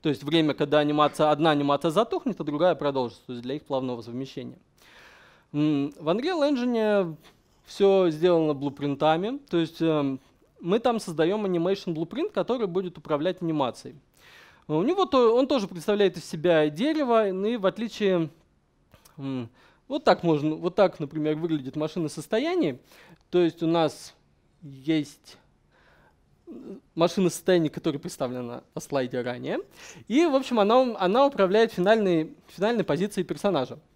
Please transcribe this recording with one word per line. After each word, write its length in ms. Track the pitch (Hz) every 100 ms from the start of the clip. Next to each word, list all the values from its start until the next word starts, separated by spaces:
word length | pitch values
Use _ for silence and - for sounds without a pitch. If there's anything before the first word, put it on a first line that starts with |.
То 80 | 160
есть 140 | 135
время, 320 | 147 165 156 131
когда 240 | 147 151
анимация, 500 | 147 147 147 - 151
одна 220 | 151 165
анимация 400 | 147 143 143 170
затухнет, 500 | 160 233 370 262 180
а 20 |
другая 300 | 151 147 180
продолжится, 480 | 147 147 135 120 - -
то 60 |
есть 100 | 123
для 100 | 123
их 100 | 147
плавного 380 | _ 135 131 120
совмещения. 560 | 113 120 135 - 123 127 _ _ _ - - - - _ _
М, 400 | 147 151 147 143 -
в 80 | 156
Unreal 420 | 196 302 349 285
Engine 680 | 269 247 233 214 202 175 151 - _ _ _ _
все 440 | - 196 196 180
сделано 440 | 151 180 170 156
блупринтами, 840 | 139 143 143 143 139 156 160 202 277 -
то 80 | 170
есть, 240 | 160 -
эм, 400 | 160 156 139 135 _ _ _ _
мы 180 | 165 220
там 180 | 247 226
создаем 480 | - 156 160 214 202
animation 480 | 175 175 196 -
blueprint, 380 | 160 165 226 415
который 360 | - 170 262 208
будет 300 | 175 185 -
управлять 440 | - 147 170 185
анимацией. 540 | 170 156 127 - 127 143 _ _ - - - _ -
У 120 | 156
него 240 | 226 392 370
то-, 300 | 269 233 240
он 120 | 262
тоже 200 | 285 196
представляет 480 | 175 180 208 196 180
из 80 |
себя 460 | - 170 170 165 151
дерево, 580 | 147 277 320 262 226 208
ну 140 | 185 202
и 100 | 240
в 80 | 190
отличие, 640 | 185 220 - 202 180 160 _ _ _ _ _ _ _ - -
м, 320 | 139 131 113 _ _ _ _
вот 160 | 277 269
так 180 | 175
можно, 320 | 170 151 156 156
вот 200 | 175 175
так, 260 | 190 -
например, 340 | 143 156 151 156
выглядит 400 | 165 156 131 151
машина 320 | 156 185 151
состояний. 720 | - - 220 311 359 175 123 _ - - - _
То 100 | 175
есть 220 | 170 -
у 60 | 160
нас 460 | 170 156 - - _ _ _ _ _
есть 760 | 147 135 135 160 143 - - - _ _ _ _ _ _ _ _ _ _ - - 262 196 _ -
машина 340 | 175 - 180
состояний, 380 | - - 180 151
которая 320 | 165 170 147
представлена 640 | 175 - 127 123 120 123 _
на 80 | -
слайде 400 | - 139 127 127
ранее. 380 | 120 123 131 247 - - - - -
И, 180 | 240 339
в 100 | 269
общем, 260 | 262 233
она, 340 | 202 247 254 214
она 280 | 185 226 277
управляет 480 | 277 190 208 226
финальной, 640 | - 180 226 196 165 156 - _
финальной 380 | - 202 240 175
позицией 400 | 147 208 - 175
персонажа. 540 | 156 202 160 123 117 _